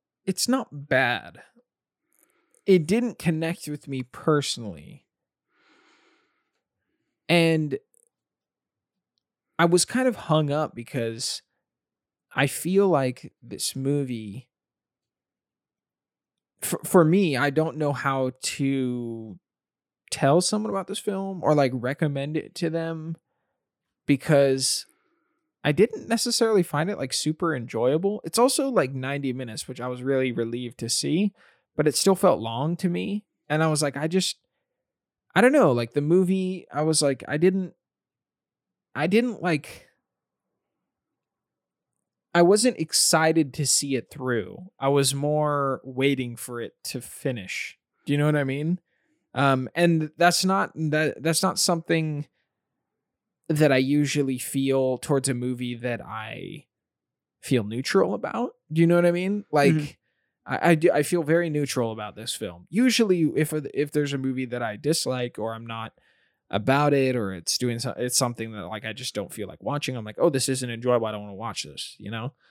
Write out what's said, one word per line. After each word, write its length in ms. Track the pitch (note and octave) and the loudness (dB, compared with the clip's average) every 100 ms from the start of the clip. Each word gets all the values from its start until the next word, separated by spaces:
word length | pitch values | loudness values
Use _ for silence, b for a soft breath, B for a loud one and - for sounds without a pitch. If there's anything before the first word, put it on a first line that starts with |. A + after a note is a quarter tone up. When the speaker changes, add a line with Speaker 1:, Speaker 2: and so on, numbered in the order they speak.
| _ _ | _ _
Speaker 1:
it's 240 | - F#3 - | -6 -4 -2
not 400 | C4 - D3 C#3+ | -2 -4 -14 -2
bad." 540 | C3 B2 A#2 E2+ E2 - _ _ _ _ _ _ _ _ _ _ _ | 0 2 -2 -6 -20 -20 _ _ _ _ _ _ _ _ _ _ _
It 220 | - F#3 D#3 | 4 4 4
didn't 320 | A3 A#3+ - | 0 0 -2
connect 500 | F3+ D#3 D#3+ E3+ - | -2 -2 -4 -6 -10
with 200 | D3 - | -12 -8
me 160 | C3+ | -8
personally. 1000 | B2+ - - D3 C3+ - A2 D#2+ D2 - _ _ _ _ _ _ _ _ _ _ _ _ _ _ _ _ _ _ _ _ _ _ - | -8 -4 0 2 0 -6 -10 -14 -16 -20 _ _ _ _ _ _ _ _ _ _ _ _ _ _ _ _ _ _ _ _ _ _ 0
And 500 | E3+ E3 D#3+ D3+ C3+ - _ _ _ _ _ _ _ _ _ _ _ _ _ _ _ _ - | 4 4 2 0 -6 -10 _ _ _ _ _ _ _ _ _ _ _ _ _ _ _ _ 0
I 80 | E3+ | 4
was 180 | F3+ | 4
kind 240 | - B3 B3+ | 2 0 0
of 80 | - | -2
hung 340 | - D#3 D3 | 0 0 2
up 240 | D3 D3+ | -2 -4
because 680 | - A#2 C#3 A#2 A2+ - - - _ _ _ _ _ _ _ _ | -8 -8 -6 -6 -6 -8 -8 -14 _ _ _ _ _ _ _ _
I 120 | - C#3 | -2 -2
feel 420 | - E3+ F#3+ G3 | -2 0 4 4
like 460 | D3 C3 B2 - - | 4 0 -4 -14 -20
this 340 | A#2 G#2 - C3 | -16 -8 -6 -4
movie, 720 | C3+ C#3+ C3 A#2 G#2+ G#2+ - _ _ _ _ _ _ _ _ _ _ _ _ _ _ _ _ _ _ _ _ _ | -2 -2 -2 -6 -8 -14 -16 _ _ _ _ _ _ _ _ _ _ _ _ _ _ _ _ _ _ _ _ _
for, 180 | - E3+ | -6 -6
for 200 | - F#3 | 2 6
me, 320 | D#3 F#3 F3+ C3 | 6 4 2 2
I 140 | C#3+ | 0
don't 260 | C#3 D#3+ D3 | 0 -2 -2
know 160 | D3 | -2
how 380 | B2+ C#3 C3+ C3 - | -2 -2 -2 -2 -4
to 960 | - - C#3 C3+ B2+ B2 A#2+ A#2 A2 F#2+ _ _ _ _ _ _ _ | -8 -2 -2 0 -2 -4 -6 -10 -12 -16 _ _ _ _ _ _ _
tell 300 | - C#3 E3 | 0 4 4
someone 300 | F3+ G#3+ G#3+ | 2 -2 -4
about 160 | G3 F3+ | -6 -6
this 120 | G3 | -8
film 440 | - F#3+ G3 F#3 | -6 -6 -6 -4
or, 120 | - | 0
like, 180 | D3+ C3+ | 2 2
recommend 640 | B2+ B2 C#3+ D#3 C#3 C#3 D#3 | 0 -6 -2 -2 -2 -6 -6
it 160 | - | -8
to 160 | - E3 | -6 -4
them 480 | E3 E3 D#3+ D#3+ E3 _ _ _ _ _ _ _ _ | -4 -6 -8 -10 -12 _ _ _ _ _ _ _ _
because 800 | - C#3 - C#3+ C#3 C3+ C3+ - - _ _ _ _ _ _ _ | -2 0 4 4 4 2 0 -4 -8 _ _ _ _ _ _ _
I 80 | - | -2
didn't 360 | D3 A3 G#4+ - | 2 2 0 -4
necessarily 560 | A3+ A#3+ - A3+ G#3+ | -2 -2 0 2 2
find 260 | E3+ D3 E3+ | 2 -2 -2
it, 80 | F3+ | -4
like, 140 | C3+ | -4
super 420 | - D3+ D#3 E3+ | -4 -4 -2 -2
enjoyable. 640 | C#3+ A2+ A2+ B2 D#3 G3 G#3 | -2 -4 0 2 2 0 -4
It's 140 | D#3+ - | -4 2
also, 300 | A#3+ - C#4 | 2 2 0
like, 240 | A3+ C3+ | 2 0
ninety 400 | C3+ C3 C#3+ C#3 | -2 -6 -4 -4
minutes, 360 | B2+ B2 A2 - | -4 -8 -12 -12
which 120 | B2 | -10
I 60 | B2 | -8
was 160 | B2+ | -6
really 300 | B2+ C3+ C3 | 0 0 0
relieved 460 | A#2 A2+ A#2+ B2 - | -2 -4 -4 -8 -8
to 100 | A#2 | -6
see, 440 | - C#3+ D#3+ G3+ b b b b - | -4 0 0 0 b b b b 0
but 100 | D3+ | 0
it 80 | |
still 220 | - G3 F#3 | 2 2 4
felt 240 | G3 G#2+ | 4 2
long 360 | A2+ A#2 D3+ F3 | -2 -4 -2 -2
to 100 | F#3 | -4
me. 360 | F3 F#3+ G#3 - _ - | -4 -4 -8 -10 _ -4
And 140 | D3+ | 0
I 60 | D#3+ | 2
was 120 | D3+ | 2
like, 160 | D3 C#3 | -2 -2
I 120 | D#3 | -2
just, 300 | F#3 - - _ _ _ _ _ _ _ _ _ F3+ | 0 -2 -6 _ _ _ _ _ _ _ _ _ 8
I 40 | |
don't 120 | A#3+ | 8
know, 180 | D4 F3 | 10 8
like, 220 | A#2+ A#2 | 6 2
the 80 | D3 | 0
movie, 640 | D3 F3+ F3+ F#3+ F#3 F#3 - | 4 4 6 2 0 -6 -6
I 100 | D3 | -2
was 180 | D#3 D3+ | 2 4
like, 220 | D3 C3 - | 2 0 -2
I 80 | D3 | 2
didn't, 380 | F3+ F#3+ F3+ - _ _ _ _ _ _ _ _ _ _ _ | 4 2 -4 -10 _ _ _ _ _ _ _ _ _ _ _
I 120 | - E3 | -4 2
didn't, 340 | G#3 B3 G#3 | 2 2 -2
like, 480 | F3 D3+ - - - _ _ _ _ _ _ _ _ _ _ _ _ _ _ _ _ _ _ _ _ _ _ _ _ | -2 -2 -4 -18 -20 _ _ _ _ _ _ _ _ _ _ _ _ _ _ _ _ _ _ _ _ _ _ _ _
I 80 | E3+ | 4
wasn't 380 | F3 G#3 A#3+ - | 6 6 4 0
excited 760 | D#3+ - - D#3+ D#3+ D#3+ C#3+ | -2 0 2 4 4 4 0
to 120 | C#3 C#3 | -2 0
see 280 | - C#3+ | 0 0
it 160 | B2+ - | -4 -6
through. 600 | C#3 B2+ A#2+ F#2 F#2 F#3 _ | -8 -4 -2 -4 -12 -18 _
I 80 | C#3 | 2
was 260 | C#3+ C3+ | 4 2
more 640 | C#3 D3 D3+ D3+ D3 C#3 B2+ | 0 -2 0 0 0 -2 -4
waiting 500 | C3+ B2+ C#3 C3+ B2 | -6 0 2 2 -4
for 260 | A#2 - A#2+ | -8 -12 -10
it 120 | A2+ - - | -10 -12 -12
to 140 | B2+ | -10
finish. 800 | - - C#3 A#2+ F#2 - - - _ _ | -12 -8 -6 -6 -8 -10 -10 -14 _ _
Do 80 | - | -4
you 60 | C#3+ | 0
know 80 | D3+ | 2
what 100 | D3+ | 2
I 80 | |
mean? 360 | C3+ C#3 D#3 F3+ - _ _ _ _ | 0 -2 -2 -4 -6 _ _ _ _
Um, 380 | B2+ C#3 C3 C3 - | 0 2 2 0 2
and 340 | F3 D#3+ D#3 - | 4 4 0 2
that's 260 | F3 E3+ | 2 4
not, 280 | F#3 G3 G3 | 0 0 -2
that, 480 | - D#3 D3+ D#3 - | -4 -2 0 0 -2
that's 200 | D3+ D#3+ | -2 0
not 160 | F#3+ - | 0 0
something 680 | - E3+ - E3 D#3 D3 - _ _ _ _ _ _ _ _ _ _ _ - | 0 0 0 0 0 -6 -8 _ _ _ _ _ _ _ _ _ _ _ -4
that 240 | D3+ D3+ | 2 4
I 40 | C3 | 4
usually 640 | C3+ D3 C#3+ D3 C3+ B2 | 4 2 2 0 -2 -4
feel 580 | - C#3 C3+ C3+ C3 B2+ | -4 -2 0 2 0 -2
towards 320 | - C#3 C3+ | 0 0 0
a 60 | |
movie 400 | B2 B2 B2 B2 | -2 -4 -4 -6
that 260 | A#2 A#2+ A#2 | -6 -6 -6
I 640 | - A2 A2 A2+ - D3 - _ _ _ _ _ _ _ | -8 -12 -10 -12 -12 -14 -18 _ _ _ _ _ _ _
feel 240 | - B2 | -2 0
neutral 500 | G#2 A2+ C3+ G3 F#3 | 0 -6 0 2 2
about. 380 | G#3 B3+ G#3+ B3 - _ | 0 -6 -6 -6 -10 _
Do 80 | D#3+ | 2
you 60 | E3+ | 4
know 80 | |
what 120 | F3 F3 | 6 4
I 60 | |
mean? 320 | F3 F#3 G#3 - | 2 -2 -4 -2
Like, 220 | D3+ E3+ | 2 4
Speaker 2:
Mm-hmm. 180 | D#3 D3 - _ _ _ _ | 2 -2 -12 _ _ _ _
Speaker 1:
I, 260 | - C3 F3 | -8 0 4
I 40 | |
do, 160 | D#3+ E3 | 6 4
I 120 | D3 | 2
feel 200 | D3 F3 | 2 -2
very 280 | D3 E3+ E3+ | 2 0 2
neutral 420 | D3 C#3 C3 A2+ | -2 -2 -2 -2
about 240 | A2 G#2 - | -4 -10 -10
this 180 | G#2+ | -10
film. 320 | - G2+ E2+ - | -8 -10 -10 -6
Usually, 640 | F3+ B3+ A3+ G#3+ F3+ D#3 - | 2 2 4 4 4 2 2
if, 160 | D#3 | 0
if 400 | D#3 C#3 - C#3+ | -2 -4 -4 -2
there's 200 | D3+ C#3+ | -2 -2
a 60 | C#3 | -2
movie 280 | C3 B2+ B2+ | -4 -4 -6
that 160 | A#2+ | -6
I 140 | A2+ G#2+ | -6 -4
dislike 640 | D3 D#3+ - B2+ B2 - | -2 -2 -2 -4 -6 -6
or 160 | A2 | -8
I'm 120 | A2+ A#2 | -8 -10
not 260 | A2+ A2+ - _ _ _ _ _ | -10 -12 -16 _ _ _ _ _
about 420 | G#2+ G#2+ C3+ D3 | -2 2 4 4
it, 220 | C#3 C3 | 4 2
or 180 | B2+ G2 | 0 -4
it's 240 | F#2 - - | -6 -6 -4
doing 200 | B2 A#2 | -2 -4
so-, 160 | B2 - | -6 -6
it's 200 | B2 - | -2 0
something 360 | B2 A#2+ A2+ | 0 -2 -10
that, 140 | G#2+ F2 | -10 -10
like, 180 | G#2+ | -10
I 80 | A2 | -10
just 220 | A2 - | -10 -8
don't 180 | - F#2+ | -8 -8
feel 140 | - G2 | -10 -12
like 140 | - | -8
watching, 340 | G2+ C#3+ - B2+ | -6 -4 -4 -6
I'm 80 | |
like, 140 | G#2+ G#2+ | -10 0
"Oh, 120 | E3 | 2
this 180 | C3+ C3 | 2 -2
isn't 200 | C3 B2 | -2 -4
enjoyable. 360 | A#2 B2 A#2+ A2 | -4 0 2 0
I 60 | |
don't 100 | G#2 | -6
wanna 120 | G#2 | -10
watch 280 | G2 A2+ G2 | -10 -8 -8
this," 320 | D#2 C#2+ - - | -10 -12 -14 -14
you 120 | G2+ | -12
know? 220 | A2+ B2 - _ | -8 -8 -12 _